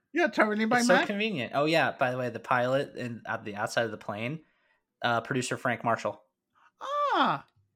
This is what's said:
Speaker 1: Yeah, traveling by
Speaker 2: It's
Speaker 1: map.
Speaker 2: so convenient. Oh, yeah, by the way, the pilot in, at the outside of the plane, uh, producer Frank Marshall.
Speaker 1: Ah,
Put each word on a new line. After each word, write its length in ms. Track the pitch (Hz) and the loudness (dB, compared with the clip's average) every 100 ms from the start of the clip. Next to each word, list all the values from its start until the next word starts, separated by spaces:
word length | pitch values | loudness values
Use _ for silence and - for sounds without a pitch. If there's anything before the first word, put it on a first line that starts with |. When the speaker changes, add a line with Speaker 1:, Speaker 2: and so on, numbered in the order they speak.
| _ | _
Speaker 1:
Yeah, 140 | 311 311 | 0 0
traveling 420 | - - 214 220 | 2 2 2 2
by 100 | 247 | 2
Speaker 2:
It's 80 | 240 | 6
Speaker 1:
map. 140 | 269 | 4
Speaker 2:
so 60 | 330 | 4
convenient. 440 | 202 220 165 110 135 | -2 -2 -2 -2 0
Oh, 100 | 151 | 2
yeah, 260 | 160 123 | 4 2
by 200 | - 127 | 2 0
the 60 | 127 | 0
way, 120 | 123 | -4
the 100 | 110 | -6
pilot 560 | - 127 123 135 139 - | 0 2 4 2 0 -6
in, 260 | 120 113 - | -8 -8 -6
at 180 | 110 | -6
the 120 | 107 101 | -6 -6
outside 300 | 117 - 117 | -2 0 -2
of 60 | |
the 60 | 104 | -4
plane, 440 | - 104 120 160 - _ _ _ _ _ | -8 -6 -6 -8 -12 _ _ _ _ _
uh, 200 | 120 117 | 0 0
producer 360 | 113 131 120 123 | 0 -2 -2 -4
Frank 260 | 127 117 | -2 -2
Marshall. 380 | 117 110 107 - _ _ _ _ _ - | 0 0 -2 -6 _ _ _ _ _ -14
Speaker 1:
Ah, 640 | 539 587 571 392 240 151 - _ _ | -6 -2 0 2 0 0 -8 _ _